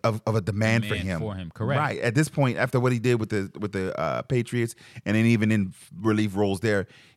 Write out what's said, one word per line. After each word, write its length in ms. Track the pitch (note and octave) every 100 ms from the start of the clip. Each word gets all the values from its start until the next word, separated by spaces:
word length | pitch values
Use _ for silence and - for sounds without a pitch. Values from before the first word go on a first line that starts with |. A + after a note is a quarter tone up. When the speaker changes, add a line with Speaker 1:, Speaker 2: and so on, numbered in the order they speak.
Speaker 1:
of, 180 | A2+ G#2+ A2+
of 80 | G#2+
a 40 |
demand 440 | F#2 G2+ A2 A#2
for 60 | G#2+ G#2+
Speaker 2:
Demand 120 | F#2
Speaker 1:
him. 100 | E2
Speaker 2:
for 140 | -
him, 160 | F#2+ E2+
correct. 240 | - A2+ C#3+
Speaker 1:
Right. 200 | C#3+ F2
At 140 | A#2
this 140 | A#2+ D3+
point, 280 | D3 C3 F#2
after 220 | B2 B2+
what 120 | B2+
he 60 | A#2+
did 160 | B2 A#2+
with 120 | G#2
the, 200 | G#2+ F#2+ -
with 140 | G2+
the, 260 | G2 F#2 -
uh, 220 | D#2 B1
Patriots, 520 | - B2+ A#2 A#2+ A#2 - - -
and 120 | - G#2+
then 100 | A#2
even 240 | A2+ G#2+
in 220 | A2 F#2 - - F2
relief 360 | G#2+ G#2+ G#2+ F#2+
roles 240 | G2+ F#2+
there, 260 | A2+ G2+ - - -